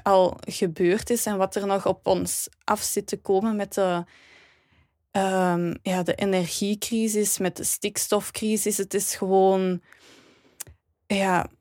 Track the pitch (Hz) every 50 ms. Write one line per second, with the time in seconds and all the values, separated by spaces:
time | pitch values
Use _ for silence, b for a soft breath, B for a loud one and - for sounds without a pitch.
0 | - 202 196 190 185 - - - - - - - 202 180 160 - 185 175 180 220
1 | - - 240 233 - 214 208 190 190 190 - 208 196 202 196 196 190 - 190 -
2 | - - 190 180 180 - - - - - _ _ _ - 208 214 - - - 208
3 | 202 - - 202 - - 196 190 208 226 220 208 202 202 - - 196 185 175 175
4 | 175 b b b b b b b b b b b b b b b b b b b
5 | _ _ - 202 190 190 190 185 185 180 175 170 175 170 - - - 196 185 185
6 | 175 - - - 202 196 190 185 180 165 - - 202 202 208 208 - - 233 226
7 | 226 220 208 214 208 208 - - 196 180 175 - - - - - - 208 202 -
8 | - - - 208 202 - - - 220 214 214 208 - 208 208 - 202 190 - 202
9 | 202 - - - 202 185 190 190 190 190 190 190 190 185 180 175 b b b b
10 | b b b b b b b b b b b b - - - _ _ _ _ _
11 | _ - 208 196 196 190 180 175 - - - _